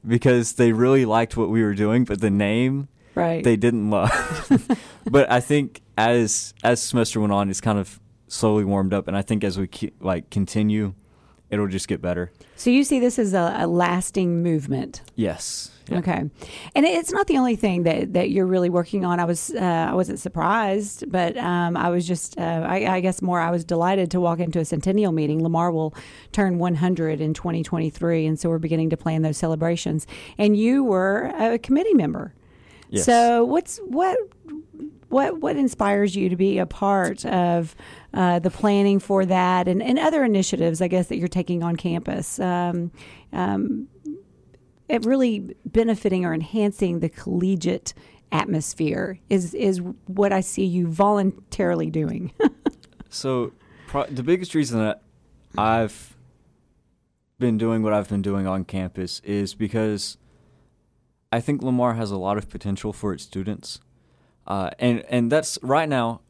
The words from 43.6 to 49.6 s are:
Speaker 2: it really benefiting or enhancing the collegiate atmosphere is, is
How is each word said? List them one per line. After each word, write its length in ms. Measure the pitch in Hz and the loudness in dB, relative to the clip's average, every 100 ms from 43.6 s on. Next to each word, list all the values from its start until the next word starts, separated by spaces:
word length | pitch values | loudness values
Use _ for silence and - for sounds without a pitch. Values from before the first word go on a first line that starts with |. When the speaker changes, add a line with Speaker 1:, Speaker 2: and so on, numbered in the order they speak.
| - - 269 - 302 349 - _ _ _ _ _ - | -2 -4 -8 -14 -14 -14 -18 _ _ _ _ _ -4
Speaker 2:
it 160 | 233 | -2
really 500 | 220 269 254 208 190 - | 2 2 2 0 -8 -14
benefiting 600 | 165 220 226 214 202 185 | -2 0 2 0 0 0
or 100 | 175 | 0
enhancing 640 | 160 160 220 202 - 185 170 | -4 -2 0 0 0 -2 0
the 100 | 160 | -4
collegiate 840 | - 190 175 185 190 180 185 - - - _ _ | -6 -4 0 0 0 -2 -4 -8 -16 -20 _ _
atmosphere 880 | 156 - 160 - - 156 180 - 190 _ | -4 -2 -2 -4 -4 -2 -2 -6 -8 _
is, 260 | 196 175 | 0 0
is 260 | - | -2